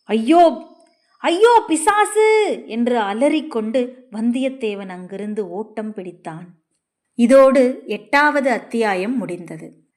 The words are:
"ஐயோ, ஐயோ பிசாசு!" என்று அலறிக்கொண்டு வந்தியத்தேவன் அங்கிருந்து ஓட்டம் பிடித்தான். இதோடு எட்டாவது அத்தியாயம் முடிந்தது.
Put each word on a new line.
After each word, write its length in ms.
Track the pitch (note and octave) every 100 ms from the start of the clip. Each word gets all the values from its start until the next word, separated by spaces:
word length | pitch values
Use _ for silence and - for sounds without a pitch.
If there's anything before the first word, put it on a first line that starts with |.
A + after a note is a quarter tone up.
"ஐயோ, 640 | - A3 A3 E4+ E4 A#3+ - _ _ _ _ _
ஐயோ 440 | D4 E4+ A4+ A#4 A4
பிசாசு!" 960 | D#4+ G#4 G#4 G#4 G#4+ A4 A4 G4+ G#3 -
என்று 320 | A3+ A#3+ A#3+
அலறிக்கொண்டு 1080 | G3+ G#3+ C#4+ D#4 C#4+ A3+ G#3+ B3+ B3 - _
வந்தியத்தேவன் 760 | G#3 A#3 B3 C4 C4 A3 G3+ F#3+
அங்கிருந்து 600 | F3+ F3+ G3 G#3 G#3+ G3
ஓட்டம் 440 | F3+ A3 A3+ G#3+
பிடித்தான். 520 | G#3 F3+ E3+ E3+ D#3+ F3 _ _ _ _ _ _
இதோடு 720 | - A#3 C4+ C4+ C4+ B3 C4 -
எட்டாவது 640 | G#3 - C#4+ D4 D4 C4
அத்தியாயம் 640 | G#3+ - A#3 G#3+ F#3+ G3+ C4
முடிந்தது. 560 | F3+ F3+ E3 D#3+ E3 - _